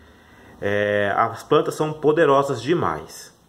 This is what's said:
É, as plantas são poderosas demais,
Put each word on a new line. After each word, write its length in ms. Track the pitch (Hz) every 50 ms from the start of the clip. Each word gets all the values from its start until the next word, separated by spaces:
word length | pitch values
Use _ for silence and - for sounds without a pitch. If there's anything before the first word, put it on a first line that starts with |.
| - - - _ _ _ - - - - - -
É, 520 | - 101 104 104 104 104 104 104 101 101 -
as 260 | - 113 113 113 -
plantas 320 | - - 147 156 160 156 -
são 180 | - 156 156
poderosas 720 | 151 - - 147 151 165 165 143 139 139 139 143 135 117
demais, 720 | 110 135 180 160 113 85 78 76 78 - - - - - - _ _